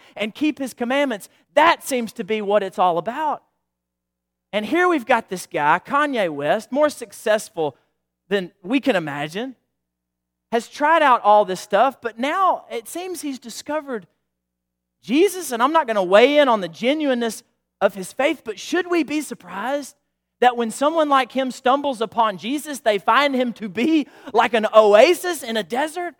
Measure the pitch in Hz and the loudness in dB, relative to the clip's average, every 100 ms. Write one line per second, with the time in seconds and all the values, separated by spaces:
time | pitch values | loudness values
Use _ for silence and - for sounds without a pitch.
0 | _ - 214 - 302 269 269 - 240 269 | _ -10 -10 -4 -4 -4 -6 -6 -4 -2
1 | 285 214 - _ _ - 330 294 - 262 | -2 -4 -12 _ _ 2 4 2 -2 -4
2 | 226 - 190 220 202 208 196 - 185 170 | -4 -8 -6 -4 0 0 0 0 0 0
3 | 165 254 311 254 _ _ _ _ _ _ | -4 -6 -4 -6 _ _ _ _ _ _
4 | _ _ _ _ _ 202 214 311 359 330 | _ _ _ _ _ -6 -2 0 2 0
5 | 226 240 - 185 - 160 147 170 - 277 | 2 0 0 -10 -6 -2 2 2 0 -2
6 | 294 254 185 143 143 196 220 254 302 - | 0 -2 -4 -2 -2 -2 -2 0 0 -2
7 | 226 - - 214 - - 151 - _ _ | -14 -8 -2 -2 -2 -6 -6 -6 _ _
8 | _ _ - 196 185 _ 180 269 277 202 | _ _ -6 -4 -4 _ -4 -2 0 -2
9 | 156 143 151 170 254 247 _ _ _ _ | -2 -6 -8 -8 -10 -12 _ _ _ _
10 | _ _ _ _ _ 226 226 - 294 330 | _ _ _ _ _ -4 -4 -2 2 4
11 | 294 240 202 208 196 185 - 196 262 - | 4 4 4 4 4 -2 -2 0 2 -2
12 | 233 226 262 349 381 277 - 233 220 330 | -10 -6 -4 0 0 -2 -6 -12 -10 -12
13 | 370 349 294 262 233 - - 302 277 233 | -10 -10 -10 -10 -12 -14 -8 -8 -8 -10
14 | 170 _ _ _ _ _ _ _ _ _ | -12 _ _ _ _ _ _ _ _ _
15 | - 262 392 370 277 240 254 330 277 214 | -2 2 2 0 -8 -2 0 2 0 0
16 | 180 196 254 294 277 226 175 165 226 311 | 4 6 6 6 4 2 -2 -4 -2 0
17 | 294 247 233 214 - _ _ - 196 196 | 0 -2 -4 -8 -14 _ _ -2 -2 -2
18 | 180 - 277 294 - 196 - 330 359 349 | -10 -2 -2 -2 -8 -14 -6 -4 -2 -2
19 | 269 294 294 226 180 185 226 285 269 - | -2 -4 -8 -12 -14 -10 -6 -6 -8 -18
20 | _ _ _ - 247 240 233 214 285 330 | _ _ _ 0 2 2 -2 -2 0 0
21 | 302 277 254 262 262 - 247 277 285 233 | 2 2 0 -2 -4 -2 0 0 0 -4
22 | 220 214 220 185 190 285 302 277 226 208 | -4 0 -2 -2 -6 -8 -8 -6 -2 0
23 | - 226 285 262 254 220 214 175 247 320 | 2 2 2 0 -4 -6 -8 -2 2 2
24 | 262 - - 220 233 226 214 220 214 208 | 0 -8 -4 0 2 0 2 6 8 8
25 | 277 359 359 320 240 226 180 233 311 320 | 6 4 -2 -8 -6 -6 -4 -4 -4 -6
26 | 349 269 | -10 -12